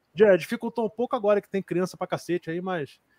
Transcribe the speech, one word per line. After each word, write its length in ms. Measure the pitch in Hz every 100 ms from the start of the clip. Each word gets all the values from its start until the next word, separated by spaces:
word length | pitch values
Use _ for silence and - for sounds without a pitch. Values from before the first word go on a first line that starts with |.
| _
já, 220 | - 208 180
dificultou 480 | - 233 226 -
um 60 | 220
pouco 260 | - 240 254
agora 240 | 202 202
que 80 | -
tem 140 | 196
criança 340 | - 170 185 -
pra 100 | 185
cacete 440 | 160 - 175 -
aí, 100 | 170
mas, 380 | 185 175 135 _ _